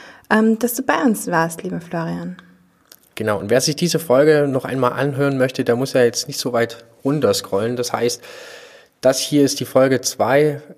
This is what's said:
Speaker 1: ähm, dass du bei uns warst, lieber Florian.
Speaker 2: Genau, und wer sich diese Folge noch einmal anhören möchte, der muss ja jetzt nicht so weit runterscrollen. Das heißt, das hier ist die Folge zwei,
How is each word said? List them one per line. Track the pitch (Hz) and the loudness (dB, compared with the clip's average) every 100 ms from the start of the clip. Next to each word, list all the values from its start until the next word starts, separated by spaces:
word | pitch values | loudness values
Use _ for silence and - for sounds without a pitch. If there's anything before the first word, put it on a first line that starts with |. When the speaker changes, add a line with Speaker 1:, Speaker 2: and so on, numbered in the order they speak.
| - - - | -20 -14 -2
Speaker 1:
ähm, | 220 220 220 | 2 2 2
dass | 233 | -2
du | - | -4
bei | 262 320 | -2 0
uns | 277 202 185 | 2 0 0
warst, | 170 165 165 | 0 0 -4
lieber | 180 170 | -8 -10
Florian. | - 165 165 175 175 180 - _ _ _ _ _ _ | -8 -8 -6 -8 -10 -14 -20 _ _ _ _ _ _
Speaker 2:
Genau, | - 107 104 | -6 -2 -2
und | 101 | 2
wer | 123 | 2
sich | 156 143 | 2 0
diese | 170 127 | -2 0
Folge | - 127 156 151 143 | 2 4 6 4 2
noch | 131 127 | -2 -4
einmal | 131 123 | -2 0
anhören | - 143 135 143 135 | 0 -2 0 0 0
möchte, | 131 - | 0 0
der | 123 120 | 0 0
muss | 135 | 0
ja | 131 | 2
jetzt | 120 - - | 2 0 -8
nicht | - | -8
so | 131 | -4
weit | 120 117 - - _ 135 | -2 -2 -4 -20 _ -4
runterscrollen. | 151 113 98 - 98 113 123 | 0 0 0 -2 -2 -2 -4
Das | 120 | -4
heißt, | 113 120 - - - - - - - _ _ | -2 -2 -4 -12 -20 -20 -20 -20 -20 _ _
das | 127 135 | 0 0
hier | - 147 | 0 2
ist | 139 - | 2 0
die | 123 | 0
Folge | 131 135 131 | 2 4 2
zwei, | - - - 139 151 143 - | -2 -2 2 2 2 -2 -10